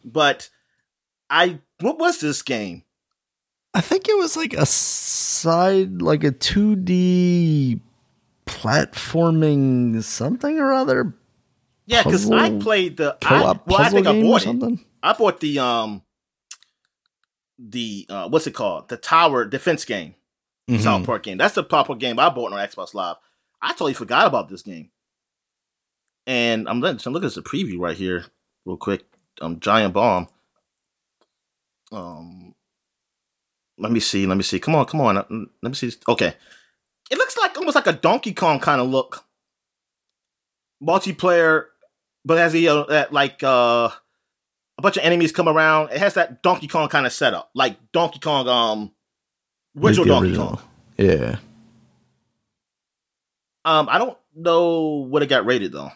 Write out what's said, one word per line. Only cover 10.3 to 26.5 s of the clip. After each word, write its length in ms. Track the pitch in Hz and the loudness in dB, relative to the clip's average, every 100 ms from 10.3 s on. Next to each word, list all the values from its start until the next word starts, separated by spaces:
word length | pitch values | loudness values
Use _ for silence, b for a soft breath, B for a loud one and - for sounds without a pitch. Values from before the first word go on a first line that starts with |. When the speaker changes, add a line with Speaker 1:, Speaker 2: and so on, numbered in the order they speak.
| 247 285 311 | -2 -2 -2
Speaker 2:
or 140 | 277 | 0
other. 420 | 262 269 262 214 - _ _ _ _ _ _ - | 0 0 0 -2 -8 _ _ _ _ _ _ -2
Speaker 1:
Yeah, 160 | 233 | 0
'cause 280 | - 185 208 | 2 0 2
I 180 | 220 220 | 4 2
Speaker 2:
Puzzle 120 | 208 | 0
Speaker 1:
played 360 | 214 208 180 147 | 0 0 0 -2
the, 200 | 143 - | -4 -2
I, 20 | 147 | 2
Speaker 2:
co-op 380 | 170 - - - | 4 4 0 2
Speaker 1:
well, 120 | 190 | 2
I 40 | |
Speaker 2:
puzzle 120 | 220 202 | 4 4
Speaker 1:
think 80 | 190 | 4
I 60 | |
Speaker 2:
game 120 | 214 226 | 4 6
or 40 | |
Speaker 1:
bought 80 | 233 | 4
it. 20 | |
Speaker 2:
something? 400 | - 240 240 180 _ _ | 2 -2 -2 -4 _ _
Speaker 1:
I 100 | 165 | -2
bought 280 | 220 208 - | 2 0 0
the, 180 | 151 139 | -2 0
um, 440 | 123 117 110 101 _ _ _ _ _ - _ _ _ _ _ _ _ _ _ _ | 2 0 -2 -8 _ _ _ _ _ -20 _ _ _ _ _ _ _ _ _ _
the, 480 | 117 123 113 101 - | -14 -10 -8 -10 -12
uh, 200 | 98 82 | -10 -2
what's 180 | 156 151 | -2 -2
it 80 | |
called? 340 | - 104 82 - | -4 -4 -4 -10
The 80 | 120 | -12
tower 480 | - 165 165 127 | 0 2 2 0
defense 400 | 107 131 180 156 | -2 -4 -2 -4
game. 300 | - 104 78 - _ _ _ _ - | -4 -8 -10 -20 _ _ _ _ -2
Speaker 2:
Mm-hmm. 140 | 117 | 0
Speaker 1:
South 220 | 107 95 | 2 0
Park 180 | 90 110 | -2 -6
game. 120 | 107 92 | -6 -4
That's 160 | 185 | -2
the 80 | - | -4
proper 300 | 156 151 135 | -2 -2 -2
game 240 | 123 127 117 | -4 -6 0
I 100 | 160 | 0
bought 220 | 127 113 | 0 -8
on 60 | 101 | -8
Xbox 360 | 101 - 92 | -10 -10 -12
Live. 220 | 101 87 82 _ _ _ _ | -8 -8 -10 _ _ _ _
I 60 | - | -8
totally 220 | - 151 | -4 -4
forgot 320 | 131 110 131 208 | -4 -2 2 2
about 220 | 127 87 | 0 -6
this 140 | 95 | -14
game. 280 | 104 85 78 _ _ _ _ _ _ _ _ _ _ _ _ _ - | -16 -18 -20 _ _ _ _ _ _ _ _ _ _ _ _ _ -4
And 420 | 127 120 | -2 0